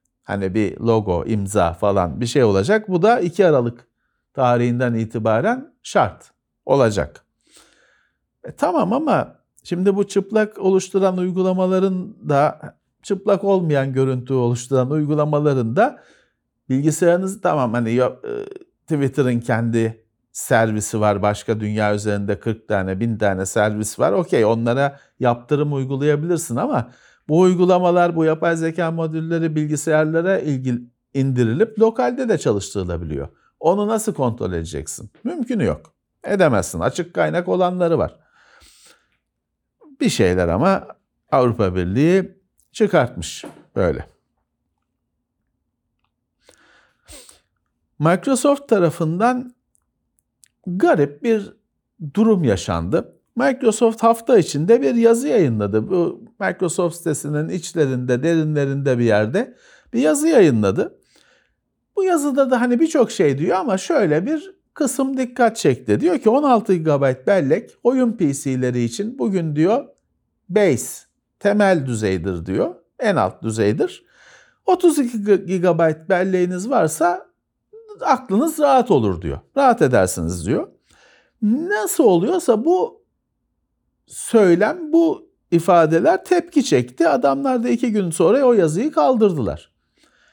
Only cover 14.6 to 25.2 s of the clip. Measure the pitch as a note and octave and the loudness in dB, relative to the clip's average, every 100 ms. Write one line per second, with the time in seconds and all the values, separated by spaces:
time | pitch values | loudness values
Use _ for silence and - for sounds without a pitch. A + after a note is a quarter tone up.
14.6 | - C3+ B2 D#3 D3 D3+ D3+ D3 D3 C3+ | -2 0 0 -2 -2 0 0 0 0 0
15.6 | A2+ C#3 A#3+ - _ _ _ _ _ _ | 0 0 0 -2 _ _ _ _ _ _
16.6 | - C3 D3+ D3+ F3 F3 F#3+ G3 F3+ D#3 | -4 0 0 2 2 2 -2 -4 -2 0
17.6 | B2 A#2 A2+ A#2+ B2 - A#1 A#1 - - | 0 -2 0 0 0 -4 -10 -10 -10 -16
18.6 | - _ _ D#3 C#3 - B2+ A#2+ A#2+ A#2 | -20 _ _ -2 -2 0 -2 -2 -2 -2
19.6 | A#2 A2+ A2+ A2 _ _ _ - - A#2+ | -2 -2 -2 -6 _ _ _ -16 0 2
20.6 | A2+ G#2+ G#2 A2 G#2 G2+ G#2 G#2 - A2 | 2 -2 -4 -2 0 0 -2 -2 -4 -4
21.6 | G#2+ G#2+ G#2 G#2 G#2 G#2 G2+ G2 A#2 A2 | -4 -2 -2 -2 -2 -4 -4 -4 -4 -8
22.6 | - G#2 F#2+ F#2+ A#2 G#2+ G#2 F#2+ F#2+ A2+ | -4 -4 -2 -4 -4 -2 -2 -2 -4 0
23.6 | G#2+ G#2+ G#2+ - D3 G3 E3 D3+ G#2+ A2+ | 0 -2 -8 -2 0 0 0 0 2 0
24.6 | A#2 B2+ C#3 C#3+ _ _ | 0 0 -2 -4 _ _